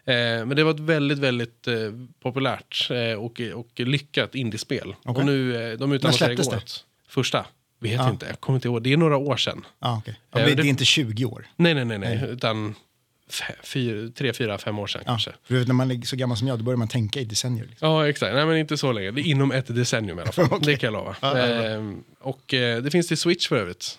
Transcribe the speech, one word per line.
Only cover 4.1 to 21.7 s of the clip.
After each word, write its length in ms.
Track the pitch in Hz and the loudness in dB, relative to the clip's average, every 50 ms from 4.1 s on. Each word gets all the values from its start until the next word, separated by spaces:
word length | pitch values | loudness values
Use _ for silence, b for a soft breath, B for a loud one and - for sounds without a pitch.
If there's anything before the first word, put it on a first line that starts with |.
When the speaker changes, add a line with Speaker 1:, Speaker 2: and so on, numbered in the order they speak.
| - 147 117 101 - | -2 -2 -2 0 -2
Speaker 1:
indiespel. 600 | 135 127 113 104 107 - - 143 110 - - 95 - - | -4 -4 -2 -4 -4 -4 -4 -4 -4 -4 -8 -12 -10 -6
Speaker 2:
Okej. 160 | 127 120 131 | -4 0 2
Speaker 1:
Och 60 | 135 | 2
nu, 280 | 143 139 135 131 127 120 117 113 117 113 | 4 4 2 2 0 -2 -2 -4 -6 -6
eh, 60 | 113 | -2
de 100 | 135 139 | 0 0
Speaker 2:
När 60 | 143 | 2
Speaker 1:
utannonserade 160 | 131 - - 127 120 - 123 120 | 2 4 4 4 4 4 2 2
Speaker 2:
släpptes 100 | 120 165 | 2 0
Speaker 1:
igår 60 | 127 113 | 0 0
Speaker 2:
det? 60 | 104 - | -2 -6
Speaker 1:
att 220 | - - - - _ _ _ _ - | -8 -14 -16 -16 _ _ _ _ -6
första, 380 | - 139 123 - - 127 95 - _ _ _ _ _ - | -2 -2 0 0 0 -2 -4 -4 _ _ _ _ _ -6
vet 120 | 120 107 110 | -4 -2 0
Speaker 2:
Ja. 180 | 123 135 127 | 2 2 0
Speaker 1:
inte, 160 | 101 - - | 0 -2 -6
jag 140 | - - - | -10 -10 -8
kommer 160 | - - 135 | -2 0 0
inte 120 | 127 - 120 | 0 2 0
ihåg. 140 | 120 117 113 | -2 0 2
Det 100 | 131 139 | 2 4
är 40 | |
några 200 | 156 170 160 147 | 4 4 4 4
år 200 | 135 139 143 127 | 2 2 0 0
sedan. 300 | 110 - - - - - - _ - | 0 0 -2 -4 -6 -10 -16 _ -6
Speaker 2:
Ja, 180 | - 123 120 110 | -2 -2 -2 -2
okej. 220 | 107 - 110 - _ _ | -4 -8 -14 -16 _ _
Ja, 80 | - 120 | 0 2
Speaker 1:
Eh, 80 | 113 | 4
Speaker 2:
men 100 | 120 147 | 4 4
Speaker 1:
det 60 | 135 160 | 4 4
Speaker 2:
det 60 | 143 | 2
är 20 | |
inte 140 | 135 123 127 | 2 4 4
tjugo 400 | - - 165 143 110 107 107 131 | 4 4 4 2 0 -2 -2 -2
år? 220 | 110 - - - - _ | -4 -4 -8 -16 -8 _
Speaker 1:
Nej, 180 | - 170 170 165 | 4 4 4 4
nej, 100 | 139 127 | 4 0
nej, 140 | 117 113 101 | -2 -2 -2
nej, 200 | 101 117 117 107 135 | -2 -2 -2 -2 -2
Speaker 2:
Nej. 80 | 120 | -4
Speaker 1:
utan 440 | 120 120 - 117 110 110 107 104 107 - _ _ _ _ _ _ _ _ _ - | -4 -2 -2 0 0 0 -2 -4 -6 -8 _ _ _ _ _ _ _ _ _ -12
fe-, 240 | - - - - 165 - - | -10 -8 -8 -8 -10 -12 -12
fyra, 480 | - - 139 127 117 110 104 110 117 120 | -6 -4 -2 -2 0 -2 -4 -6 -8 -6
tre, 180 | - 147 123 110 | -2 -2 -2 0
fyra, 260 | - 127 107 101 98 | 0 -2 -2 -2 -4
fem 200 | - 117 107 107 | -4 -4 -4 -4
år 80 | 101 | -4
sedan 160 | 98 - - - | -6 -6 -6 -2
Speaker 2:
Ja, 60 | - 123 | -2 -2
Speaker 1:
kanske. 180 | 110 - - - - _ | -2 -2 -6 -8 -14 _
Speaker 2:
för 100 | - 123 | 0 0
du 40 | 127 | 0
vet, 100 | 123 113 | 2 4
när 60 | 127 | 2
man 160 | 127 127 131 | 2 2 2
är 100 | 127 120 117 | 0 -4 -4
så 100 | - - | -6 -4
gammal 200 | 127 131 123 123 | -2 -2 -2 -2
som 120 | 110 127 135 | -2 -2 -2
jag, 100 | 127 113 | -2 -2
då 40 | 110 | -2
börjar 120 | 123 127 | -2 0
man 120 | 120 117 110 | 0 -2 -2
tänka 320 | - 127 110 101 - 143 | 0 0 0 0 -2 -4
i 40 | 131 | -6
decennier, 420 | 107 110 - - 127 123 113 117 | -4 -4 -4 -2 -2 -4 -4 -6
liksom. 220 | - - - - 156 | -10 -8 -2 0 2
Speaker 1:
Ja, 200 | 160 156 151 147 | 4 4 2 2
exakt. 260 | 139 - 127 95 107 | 0 0 0 0 2
Nej, 120 | 135 151 | 2 4
men 100 | 160 160 | 4 4
inte 200 | 160 156 151 156 | 2 2 0 -2
så 160 | 139 - 135 123 | 0 0 0 0
länge. 180 | 107 95 95 | 0 -2 -4
Det 100 | 110 143 | -2 -2
är 60 | 151 | 0
inom 260 | 175 147 135 139 135 127 | 2 2 4 4 2 2
ett 140 | 131 127 - 117 | 0 -2 0 0
decennium 440 | 120 123 - - 117 107 98 82 87 | 0 2 2 2 0 0 -2 -4 -4
i 40 | 85 | -4
alla 100 | - - | -2 2
fall. 120 | - 180 | 4 4
Speaker 2:
<laughs> 60 | 135 | 4
Okej. 80 | - - 143 | 4 2 2
Speaker 1:
Det 140 | 147 147 | 2 2
kan 100 | 135 - 120 107 | 2 0 -2 -2
jag 0 | 98 - | -2 -6
lova. 120 | - 98 - | -6 -8 -4
Speaker 2:
Ja, 180 | - 139 139 127 | -2 0 2 2
ja, 80 | 123 | 2
ja. 160 | 120 117 117 113 | 2 2 0 0
Speaker 1:
Ehm, 420 | 110 | -2